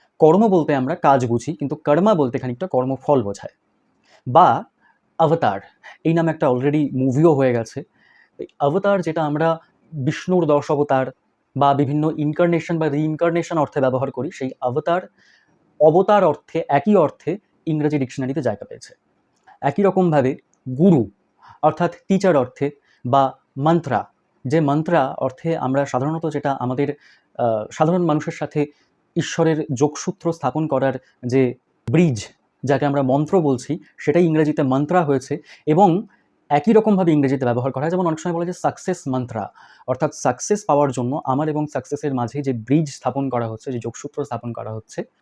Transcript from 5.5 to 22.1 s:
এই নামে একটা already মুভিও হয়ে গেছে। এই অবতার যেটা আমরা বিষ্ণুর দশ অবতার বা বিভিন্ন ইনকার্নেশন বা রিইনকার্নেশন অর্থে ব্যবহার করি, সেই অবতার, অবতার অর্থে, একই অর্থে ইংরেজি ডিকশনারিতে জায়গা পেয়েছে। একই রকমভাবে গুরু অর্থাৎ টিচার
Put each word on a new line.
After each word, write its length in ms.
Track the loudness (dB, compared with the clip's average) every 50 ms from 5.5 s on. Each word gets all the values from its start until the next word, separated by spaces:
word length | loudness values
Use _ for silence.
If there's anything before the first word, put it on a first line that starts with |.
| -2 -4 -8 -16 _ _ -20 -20 -16 _ -2
এই 100 | 0 0
নামে 160 | 2 0 0
একটা 180 | 0 0 0 0
already 340 | 0 0 0 0 0 0 -2 -2
মুভিও 420 | -2 -2 0 0 2 4 4 4 4
হয়ে 180 | 4 2 2
গেছে। 300 | 0 0 -4 -6 -10 -12 -14 -14 _ _ _ _ _ _ _ _ _ -16
এই 80 | -16 -16 _ -2
অবতার 420 | 0 0 0 0 0 0 0 0
যেটা 220 | -2 -2 -2 -2 -2
আমরা 360 | -2 -2 0 0 0 -2 -2 -8 _ _ _ _ _
বিষ্ণুর 540 | -10 -6 -4 -4 -4 -4 -4 0 0 2 2
দশ 240 | 2 2 0 0 0
অবতার 360 | -2 -2 0 0 0 0 0 -4 -8 _ _ _ _ _ _ _ -2
বা 180 | 2 2 4 4
বিভিন্ন 380 | 2 0 0 0 0 0 -2 -2
ইনকার্নেশন 600 | -2 -2 -2 0 2 2 2 2 0 -2 -2 -2 -2
বা 100 | -2 -2
রিইনকার্নেশন 680 | 0 0 -2 -2 -2 0 0 0 0 -2 -2 -2 -2 -2
অর্থে 220 | -2 0 0 0
ব্যবহার 300 | 0 0 0 0 -4 -4
করি, 200 | -6 -6 -8 -8
সেই 200 | -8 -8 -8 -8 -6 -6
অবতার, 420 | -6 -4 -4 -2 -2 0 -2 -2 -4 -8 _ _ _ _ _ _ _ _ _ _ _ _ _ 4
অবতার 440 | 4 6 6 6 4 4 4 4 4
অর্থে, 400 | 2 2 -2 _ _ -6 -6 -2 0
একই 260 | 0 2 2 4 4
অর্থে 440 | 4 4 2 -2 _ _ -6 -6 -6 _ _ _ _ _
ইংরেজি 320 | -4 -2 0 0 0 0 0
ডিকশনারিতে 440 | -2 -4 -4 -6 -6 -4 -4 -2
জায়গা 220 | -2 -2 -4 -4 -8
পেয়েছে। 300 | -14 -16 -18 -20 -20 -20 _ _ _ _ _ _ _ _ _ _ -20 -14 _
একই 220 | -6 -4 0 2
রকমভাবে 540 | 0 2 2 2 2 2 2 2 2 0 -2 -6 _ _ _ _ _ -8 0 4
গুরু 320 | 4 6 6 4 2 -2 -8 _ _ _ _ _ -20 -20 -6 _
অর্থাৎ 320 | 0 0 0 0 -2 -4 -4 -8 _
টিচার 280 | -2